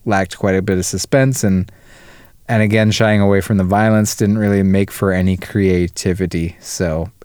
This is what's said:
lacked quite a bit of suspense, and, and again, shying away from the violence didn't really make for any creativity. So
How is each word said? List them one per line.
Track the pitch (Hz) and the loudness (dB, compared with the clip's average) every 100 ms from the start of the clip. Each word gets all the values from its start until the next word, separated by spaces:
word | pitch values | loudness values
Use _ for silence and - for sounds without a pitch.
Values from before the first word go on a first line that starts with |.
lacked | - 98 92 - | -4 -2 -2 -4
quite | 101 95 | -2 0
a | |
bit | 98 92 | 0 -2
of | |
suspense, | 90 95 - 139 135 127 | -2 -6 -2 0 2 0
and, | 104 92 92 - - - - - - - - | 0 0 -2 -10 -20 -20 -20 -20 -20 -16 -4
and | 113 | 0
again, | 107 110 110 | 2 2 2
shying | 104 110 104 | 2 2 2
away | 101 98 | 2 2
from | 92 101 | 2 0
the | |
violence | 90 101 110 107 104 - | 2 2 2 2 0 0
didn't | 104 107 | 0 0
really | 104 101 | 2 2
make | 95 98 101 | 2 2 0
for | - 98 | -2 -2
any | 92 92 90 | 0 0 -2
creativity. | - 104 95 90 87 - 98 87 90 87 82 - | -4 0 2 2 -2 -4 -4 -2 -4 -4 -6 -8
So | - - 90 80 82 - | -12 -6 -4 -4 -8 -12